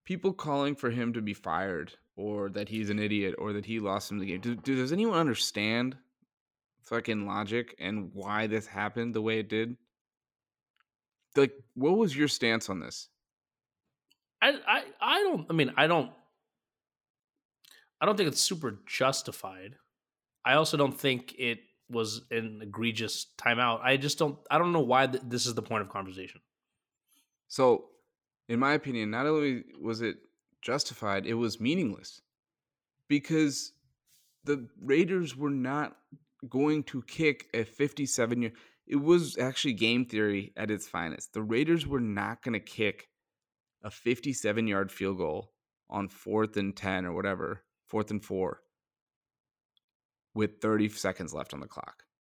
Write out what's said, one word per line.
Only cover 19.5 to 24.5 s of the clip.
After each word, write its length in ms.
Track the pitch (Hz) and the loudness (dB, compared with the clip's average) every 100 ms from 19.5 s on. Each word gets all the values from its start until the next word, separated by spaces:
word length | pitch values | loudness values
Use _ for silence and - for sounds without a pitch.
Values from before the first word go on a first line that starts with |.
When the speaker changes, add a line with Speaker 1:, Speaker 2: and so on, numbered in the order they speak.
| 92 101 - _ _ _ _ _ _ | -12 -18 -20 _ _ _ _ _ _
Speaker 2:
I 100 | 127 | 4
also 220 | 143 156 151 | 4 6 4
don't 220 | 139 135 | 2 2
think 360 | 139 127 - - | 0 0 -4 -4
it 220 | 120 113 - _ - | -4 -4 -8 _ -6
was 340 | 117 110 113 - | -2 -2 -4 -6
an 300 | 117 113 107 | -4 -4 -8
egregious 640 | 104 104 117 110 110 - - - | -10 -2 -2 0 -4 -6 -10 -2
timeout. 420 | 120 117 120 113 | 2 4 2 2
I 140 | 127 135 | 2 2
just 220 | 143 - | 2 0
don't, 200 | 151 143 - | 0 -2 2